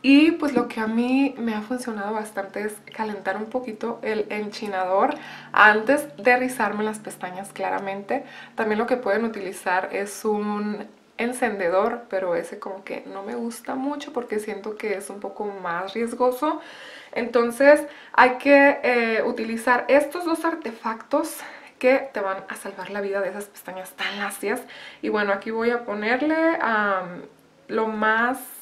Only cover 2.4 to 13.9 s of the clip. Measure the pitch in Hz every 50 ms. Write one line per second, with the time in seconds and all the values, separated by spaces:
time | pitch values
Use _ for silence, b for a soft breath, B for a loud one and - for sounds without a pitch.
2.4 | 196 196 - 202 208 214 214 - - - - - - 214 202 202 - 196 190 214
3.4 | 214 220 - 254 254 226 214 - - 233 226 - - 214 214 214 208 - 208 214
4.4 | 214 202 208 - 220 208 196 185 185 185 185 196 233 285 294 B B B B B
5.4 | B B - - 202 214 214 220 214 - 277 294 - - - - 208 254 247 254
6.4 | 254 254 254 - 220 202 208 208 214 214 214 214 - 190 - - - 180 180 185
7.4 | 202 - - - 190 185 190 190 202 196 196 202 202 - 233 277 277 B B B
8.4 | B B B - 220 214 214 214 240 226 262 247 - 208 196 220 233 226 226 208
9.4 | 196 180 180 - - 196 185 185 190 - - 190 202 202 - - - 220 214 208
10.4 | 208 208 208 208 208 208 208 202 - - - _ _ _ _ - 226 240 254 -
11.4 | 262 233 208 196 185 170 185 190 214 233 240 233 - - 196 190 190 180 170 170
12.4 | - - 208 208 - 208 190 196 202 - - - - - 190 196 196 214 240 240
13.4 | 233 233 233 - - - 254 262 262 285